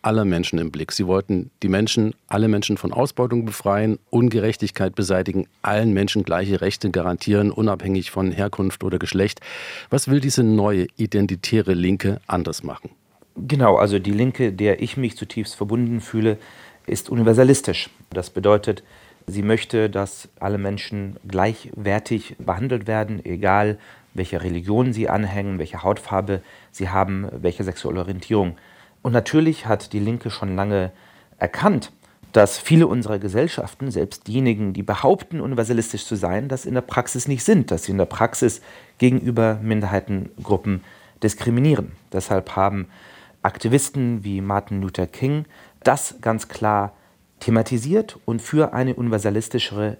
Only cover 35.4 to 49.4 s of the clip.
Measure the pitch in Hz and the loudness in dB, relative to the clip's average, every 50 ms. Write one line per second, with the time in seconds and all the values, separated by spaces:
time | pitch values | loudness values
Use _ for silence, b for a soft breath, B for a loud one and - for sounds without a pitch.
35.4 | - 135 131 117 110 107 123 113 113 - - 104 - - 113 98 92 87 92 104 | -4 -2 -2 -2 0 2 2 0 0 -2 -4 -8 -6 -4 -4 -2 -2 -2 -2 -2
36.4 | 135 135 131 127 - - 127 127 - - - 123 120 - - 127 - 143 139 120 | -2 -4 -6 -6 -6 -4 -4 -4 -4 -2 -2 -2 -2 -2 -4 -6 -4 -2 -4 0
37.4 | - - 220 170 117 - 90 82 - - 98 98 87 - - - 113 - - - | 2 4 4 4 4 2 -2 -4 -4 -2 0 0 0 0 0 0 0 0 2 2
38.4 | 127 113 - - B B B B B B B B 127 127 127 127 120 123 120 113 | 0 0 0 0 B B B B B B B B 2 4 4 2 0 0 0 2
39.4 | 113 113 110 107 107 110 110 107 104 95 101 95 - - 101 95 92 - - - | 2 2 2 0 0 0 0 0 0 0 0 -2 -2 -2 -4 -4 -6 -8 -12 -10
40.4 | - - 104 92 - 107 98 90 B B B B B B B B - 110 - - | -2 0 0 0 0 -2 -2 -2 B B B B B B B B -2 -2 -2 0
41.4 | - 120 117 120 135 156 147 - - - - - _ _ - 95 - - 104 95 | -2 0 2 4 4 4 4 2 0 -6 -10 -20 _ _ -6 -6 -2 0 0 -2
42.4 | - - - 98 95 101 101 98 90 B B B B B B B B B B B | -2 -2 0 0 2 2 0 -2 -8 B B B B B B B B B B B
43.4 | - 95 - - - 113 123 139 - - - 139 127 120 120 107 101 101 98 95 | -4 -4 -4 -2 -2 2 2 2 2 0 -4 -2 -2 -2 -2 -4 -4 -4 -4 -4
44.4 | 98 98 101 101 101 - 104 98 95 92 - - 90 - - - 131 135 147 151 | -2 0 0 -2 -2 -2 -4 -4 -4 -4 -2 -4 -4 -4 -4 -4 -2 -2 -2 -2
45.4 | 151 B B B B B B B - 127 131 147 - - - 123 - 113 113 107 | -4 B B B B B B B 2 2 2 2 0 -8 -10 -6 -2 -2 -2 -2
46.4 | - - - - 110 107 104 101 101 101 b b b b b b b b _ - | -4 -10 -8 -2 0 2 2 2 0 -2 b b b b b b b b _ -8
47.4 | - - 113 113 110 - 127 113 113 147 185 220 214 214 - - - - 117 113 | -2 2 2 2 2 0 -2 -4 -2 0 0 0 0 -2 -10 -12 -6 -4 -4 -4
48.4 | - - - 151 156 - - 123 131 131 120 - 120 117 110 104 98 107 101 110 | -4 -2 0 2 2 2 0 -2 -2 -2 -2 -2 -2 -2 0 0 0 0 0 -2